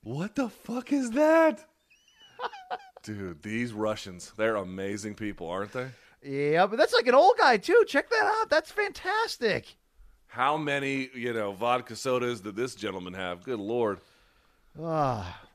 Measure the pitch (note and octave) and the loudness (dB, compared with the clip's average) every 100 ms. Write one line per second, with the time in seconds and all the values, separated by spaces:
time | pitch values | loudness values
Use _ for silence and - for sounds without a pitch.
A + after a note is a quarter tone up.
0 | G#2+ C3+ G3 - B3 - - A#3+ B3 C#4+ | -8 -8 -6 -4 -4 -6 -8 -8 -2 -2
1 | B3 A#3 D4+ E4 D#4+ D#4 - _ _ _ | 0 2 6 6 4 2 -12 _ _ _
2 | _ _ _ - - G5+ F#5 F#5 G5 - | _ _ _ -12 -12 -12 -10 -10 -10 -20
3 | - G#2 F#2+ D#2+ G#2 A2 B2 G#2+ G#2+ G#2 | -14 -10 -10 -10 -6 -4 -4 -2 -2 -2
4 | G2 F2+ - - A2 G#2+ F#2 F#2 G2 G2+ | -8 -14 -16 -2 0 0 -4 -6 -6 -6
5 | G#2 G2+ G#2+ G2 E2 F#2 G2+ B2+ B2+ A#2+ | -8 -8 -8 -6 -6 -6 -6 -8 -10 -14
6 | _ _ C#3+ C#3 D3 D#3+ G3 A3+ D#4+ A#4+ | _ _ -8 -2 2 4 2 2 2 4
7 | B3 B3+ F4+ A#4 D4 A3 - A4 G#4 C#4 | 6 8 8 6 6 4 4 4 6 2
8 | - A4 G#4 G#4+ A4 D4+ - - G#4 - | 0 0 2 0 2 0 0 -4 -4 -4
9 | F#4 G#4+ A4+ - A#3 - - - _ _ | -4 -2 -2 -2 -2 -2 -6 -20 _ _
10 | - _ _ A#2+ C3+ D#3 D3 C#3+ C#3 C3+ | -20 _ _ 0 0 2 0 -2 -2 -4
11 | C3 B2+ A#2+ A2+ G#2 F#2+ A#2+ B2 B2 A2 | -4 -6 -4 -2 -4 -2 0 0 -2 -6
12 | C3+ B2+ A#2+ A#2+ G2 G2+ B2+ G2+ G2+ F#2 | -2 0 0 -4 -8 -6 -6 -6 -8 -8
13 | F2+ F#2+ F#2 F2 A2 A#2 G2+ A#2+ A2+ F#2 | -10 -8 -8 -8 -6 -6 -2 0 0 -2
14 | _ _ _ _ _ _ _ D3+ E3 D#3+ | _ _ _ _ _ _ _ -12 -4 0
15 | C#3+ A2+ F2 E2+ - | 0 -2 -6 -12 -20